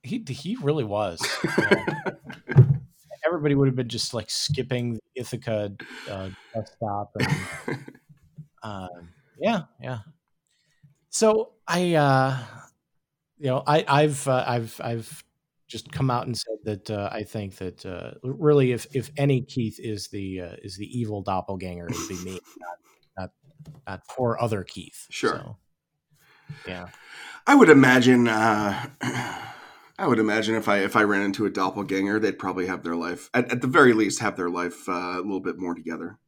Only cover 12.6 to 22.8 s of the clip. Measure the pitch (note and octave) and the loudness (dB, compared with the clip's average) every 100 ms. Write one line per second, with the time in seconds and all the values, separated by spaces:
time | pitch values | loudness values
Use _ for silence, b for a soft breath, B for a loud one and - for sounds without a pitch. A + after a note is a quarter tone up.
12.6 | B _ _ _ _ _ _ _ C#3+ B2+ | B _ _ _ _ _ _ _ -2 -2
13.6 | - D3+ D#3 C#3+ D3+ C#3 C#3 B2+ - A#2+ | 2 0 4 4 4 0 -2 0 0 -2
14.6 | A2+ - A#2+ A#2 A2+ D3+ - _ _ _ | -4 -10 -8 -8 -10 -18 -20 _ _ _
15.6 | _ A2+ - - C3+ B2 - A#2 - A2 | _ -16 -12 -4 -2 0 -4 -8 -8 -8
16.6 | G#2+ G#2 - G#2 G2+ A2 G#2 A2+ G2 - | -8 -8 -6 -6 -6 -8 -8 -8 -10 -10
17.6 | F#2 - G2 F2 - - B2+ C#3 D3+ D3 | -12 -10 -14 -12 -14 -12 -10 0 4 6
18.6 | C3 A#2+ - C#3 A#2 - C#3+ C3 C3 - | 4 0 -4 -6 -6 -2 2 2 0 -4
19.6 | A2 - A#2 G#2 - G#2 F#2+ F#2+ F2 - | -4 -6 -8 -8 -8 -10 -8 -10 -10 -14
20.6 | G2+ F#2 G#2 B2 A2+ G#2 F#2+ F#2+ - F#2+ | -16 -14 -10 -6 -6 -6 -4 -4 -4 -8
21.6 | F#2 F2 E2+ - A2 F#2 F2+ F#2 _ - | -8 -10 -10 -10 -8 -10 -10 -12 _ -20
22.6 | F2 F2 | -18 -18